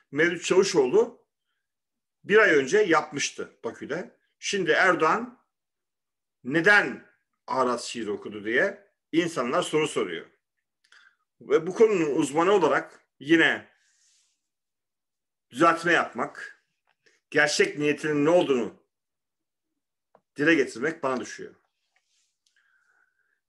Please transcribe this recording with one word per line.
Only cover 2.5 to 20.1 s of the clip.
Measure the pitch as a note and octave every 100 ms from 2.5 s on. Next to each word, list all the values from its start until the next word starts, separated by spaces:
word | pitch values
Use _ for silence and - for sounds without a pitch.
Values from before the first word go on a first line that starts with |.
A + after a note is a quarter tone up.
| D3+
önce | C3 G3
yapmıştı | G#3 D#3 D3+ C#3+ - - F#2 _
Bakü'de. | A#2 G#2+ G#2 D#3+ A#3 _ _ _
Şimdi | - - E3
Erdoğan | D3+ F#3 E3 D#3+ G3+ B3 - _ _ _ _ _ _ _ _ _ _
neden | B2 D#3 E3+ G#3 D#3 G#2+ - _ _ _ -
Aras | B2+ B2 A#2+ -
şiir | B2 G#2
okudu | G2 A2 G#2 G#2
diye | B2 G3 - _ _ _
insanlar | D#3+ E3+ D3+ A#2+ D#3+
soru | - D#3 D3+
soruyor. | C3 F#2+ E2 D2+ _ _ _ _ _ _ _ _ _ _ _
Ve | A#2 D3+ E3
bu |
konunun | F#3 A3 G3 D#3 C#3
uzmanı | C#3+ D3 F3
olarak | G3+ D3+ C#3 - - _ -
yine | C#3 E3 D3 A2 - _ _ _ _ _ _ _ _ _ _ _ _ _ _ _ _ _ _
düzeltme | A#2+ E3 D#3+ E3+
yapmak, | D#3 - A2+ C#3+ - - - _ _ _ _ _ _ _
gerçek | D3 D3+ - F#3+ D3
niyetinin | D3 D3 D#3 D3 D3
ne |
olduğunu | F3 C#3+ B2+ G2+ - _ _ _ _ _ _ _ _ _ _ _ _ _